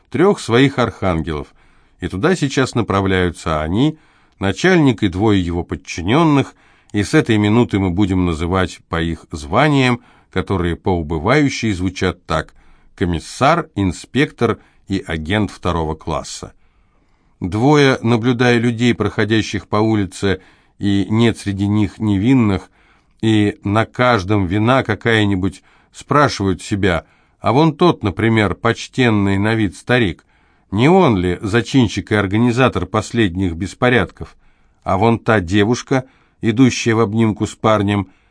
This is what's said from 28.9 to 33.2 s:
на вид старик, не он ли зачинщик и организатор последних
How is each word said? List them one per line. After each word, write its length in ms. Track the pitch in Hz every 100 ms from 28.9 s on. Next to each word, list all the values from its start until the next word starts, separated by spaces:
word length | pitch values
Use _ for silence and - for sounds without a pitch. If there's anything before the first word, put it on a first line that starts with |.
| - 123 104 98 98
на 160 | 104
вид 220 | 113 101 -
старик, 500 | - 123 104 73 _ _ _ _ _
не 180 | 98 139
он 280 | 190 165 98
ли 200 | 90 85
зачинщик 720 | 107 117 113 139 107 - -
и 40 | 107
организатор 680 | 98 107 123 117 127 98 87
последних 720 | 110 - 117